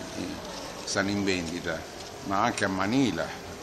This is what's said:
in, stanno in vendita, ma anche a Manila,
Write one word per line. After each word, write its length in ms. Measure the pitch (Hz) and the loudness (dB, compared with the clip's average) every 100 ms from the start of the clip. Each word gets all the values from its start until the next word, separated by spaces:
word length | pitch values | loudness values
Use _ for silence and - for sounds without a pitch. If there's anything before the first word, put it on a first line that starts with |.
| - - | -6 -6
in, 100 | 90 - - - - - | -4 -6 -8 -8 -8 -8
stanno 240 | - 101 98 | -2 2 2
in 160 | 101 | 2
vendita, 560 | 98 90 82 87 85 80 - - - - | 2 2 0 -2 -2 -4 -6 -10 -12 -8
ma 180 | - 95 | -2 2
anche 240 | 117 - 101 | 4 4 2
a 20 | |
Manila, 580 | 95 98 131 123 82 73 - - - | 2 4 6 4 4 -2 -4 -10 -10